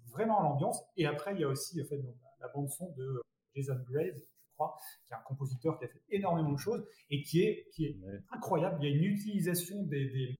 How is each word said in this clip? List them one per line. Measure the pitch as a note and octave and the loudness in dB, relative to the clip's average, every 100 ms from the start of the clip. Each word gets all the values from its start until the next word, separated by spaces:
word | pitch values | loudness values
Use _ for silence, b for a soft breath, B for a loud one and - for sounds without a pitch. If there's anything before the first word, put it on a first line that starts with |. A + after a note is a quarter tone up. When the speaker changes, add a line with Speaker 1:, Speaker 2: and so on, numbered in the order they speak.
| - | -6
Speaker 1:
vraiment | E3+ A3 G#3 | 0 4 4
à | |
l'ambiance. | D#3+ C3+ G3+ - - - | 4 4 2 0 -2 0
Et | D3 | 2
après, | C#3+ G3+ | 0 -2
il | F#3+ | 0
y | |
a | C#3+ | 2
aussi, | C3 - E3+ | 0 -2 -4
en | |
fait, | - C#3+ | -4 -4
donc, | B2+ - - - | -6 -10 -20 -14
la | B2 | -8
bande | C#3+ C#3 | -4 -4
son | - F3+ C3 | -4 -8 -6
de | C3 B2 - _ _ | -4 -4 -6 _ _
Jason | C#3 C3 B2+ - | -6 -2 -2 -2
Graves, | C#3+ F3+ | -2 -2
je | D3 - _ _ | -4 -14 _ _
crois, | - D#3 B B B | -4 -4 B B B
qui | - | -14
est | A#2 | -12
un | |
compositeur | - C3+ B2+ B2+ D#3+ D#3 | -8 -4 -4 0 0 0
qui | |
a | B2 | -4
fait | - - | -12 -4
énormément | G3+ G3 E3 D3+ | 0 2 4 4
de | C#3+ | 2
choses | G3 A3 B B - | 0 -2 B B -4
et | C#3+ | -4
qui | - E3 | 2 4
est, | G#3+ - - | 4 2 -6
qui | - D3+ | -4 -4
est | G2 | -4
Speaker 2:
Ouais. | F#2 G2+ - | -8 -10 -8
Speaker 1:
incroyable. | A3+ - E3+ F3 D3+ | -8 0 2 2 2
Il | C#3+ | 2
y | |
a | D3 | 4
une | |
utilisation | G3+ G3+ G#3+ G3+ E3 E3+ - G3+ | 4 2 0 0 2 0 -2 -4
des, | E3+ C#3 C3+ | -2 0 0
des, | C3 B2 | -2 -4